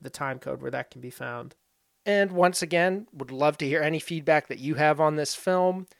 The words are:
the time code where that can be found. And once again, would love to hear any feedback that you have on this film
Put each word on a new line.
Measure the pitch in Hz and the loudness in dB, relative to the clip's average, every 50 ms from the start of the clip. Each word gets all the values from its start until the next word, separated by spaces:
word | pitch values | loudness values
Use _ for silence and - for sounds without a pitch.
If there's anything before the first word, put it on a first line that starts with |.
the | 139 131 | -16 -16
time | - - 143 135 131 131 | -10 -8 -6 -6 -6 -8
code | - 139 131 131 | -8 -10 -10 -8
where | 135 131 | -8 -8
that | 131 131 127 - | -8 -8 -8 -10
can | - 127 | -14 -16
be | 123 123 | -16 -16
found. | - - 139 123 120 120 120 147 - _ _ _ _ _ _ _ _ _ _ | -14 -12 -10 -10 -10 -10 -12 -14 -18 _ _ _ _ _ _ _ _ _ _
And | 202 202 202 202 196 | 0 2 2 2 2
once | 185 180 180 180 180 - | 4 4 4 4 4 0
again, | 175 156 175 170 175 185 185 202 226 - | -2 0 2 2 2 2 2 -2 -6 -12
would | - 143 131 127 | -12 -12 -12 -10
love | 135 131 147 151 147 | -2 2 2 2 2
to | - 151 | 2 -2
hear | 135 147 156 | 0 0 0
any | 151 156 160 156 | 0 0 -2 -2
feedback | - - 170 160 143 160 156 151 - | -4 -6 -6 -2 2 4 4 4 2
that | - 127 | 0 -8
you | 117 131 147 156 | -6 -4 -4 0
have | 135 151 151 151 147 | 2 4 4 4 4
on | 156 151 151 | 2 2 2
this | 151 147 - - | 0 -2 -4 -6
film | - - 190 185 185 180 185 185 190 185 - _ | -4 -2 0 2 2 2 2 0 -2 -8 -14 _